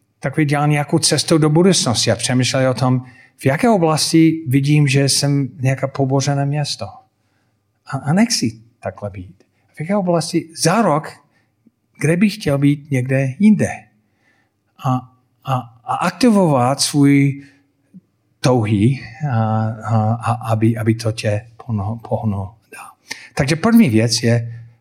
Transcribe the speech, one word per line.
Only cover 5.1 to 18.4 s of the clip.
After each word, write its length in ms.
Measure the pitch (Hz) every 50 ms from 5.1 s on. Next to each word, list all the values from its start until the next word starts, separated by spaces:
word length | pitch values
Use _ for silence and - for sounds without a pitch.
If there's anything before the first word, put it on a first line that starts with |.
| 131 - - 143 143 143 139 127 - 165
nějaké 280 | 123 131 135 - - 135
pobořené 580 | - - 139 131 135 139 135 143 143 139 139
město. 400 | 139 143 151 143 - - - 110 107 - - - _ _ _ _ _ _ _ _ _ _ _ _ _ _ _ _
A, 120 | - - 135
a 160 | - 139 156
nechci 460 | 190 226 233 - - - 117 - - - _ _ _
takhle 300 | - 107 92 - - 101
být? 340 | 92 98 90 95 - _ _ _ _ _ _ _ _
V 60 | -
jaké 160 | 151 165 202
oblasti 540 | 208 190 180 170 165 160 - - 165 - - - 135
za 240 | 123 160 180 220
rok, 280 | 226 180 143 151 151 - - - _ _ _ _ _ _ _ _ _ _ _ _ _ _ _ -
kde 180 | - 143 165 175
bych 160 | 220 208 208
chtěl 240 | - - 151 139 139
být 340 | 143 143 147 143 143 -
někde 420 | 139 131 123 131 135 135 139 135 127 -
jinde? 300 | 196 214 214 156 120 92 - - - _ _ _ _ _ _ _ _ _ _ _ _ _ _ _ _ _ _ _ -
A, 260 | 135 127 127 127 - _ _ _ _ _ _ _
a, 100 | - 131 127 120 - - _ _
a 120 | - 127
aktivovat 840 | - 165 175 175 - - 247 214 202 190 165 143 131 120 123 139 135
svůj 600 | - - - 147 143 139 143 139 139 139 135 - - - _ _ _ _ _ _ _ _ _ 190 - _ _ _ _ _ _ _